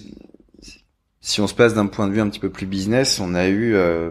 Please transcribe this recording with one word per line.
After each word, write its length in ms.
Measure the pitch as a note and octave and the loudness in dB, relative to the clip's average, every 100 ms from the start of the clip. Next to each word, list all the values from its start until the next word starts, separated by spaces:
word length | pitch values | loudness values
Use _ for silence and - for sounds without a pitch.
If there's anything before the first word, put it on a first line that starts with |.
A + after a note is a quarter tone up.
| - - - _ _ - - - _ _ _ _ | -12 -20 -20 _ _ -20 -20 -20 _ _ _ _
si 200 | - - | -6 -2
on 80 | G2+ | -2
se 60 | |
place 200 | - A#2 | 4 4
d'un 120 | G#2+ G2+ | 4 -2
point 200 | - G2 | -2 -2
de 60 | |
vue 80 | G#2+ | 0
un 80 | G#2 | -2
petit 100 | - | -2
peu 120 | F#2+ | -8
plus 160 | - F#2+ | -6 -6
business, 520 | G2 G2 B2 C3+ - | -4 0 0 0 -2
on 160 | F2+ | -2
a 140 | F2 F#2 | 0 2
eu, 260 | G2+ A#2 | 2 2
euh, 360 | G2+ F2 E2 E2 | 2 2 0 -4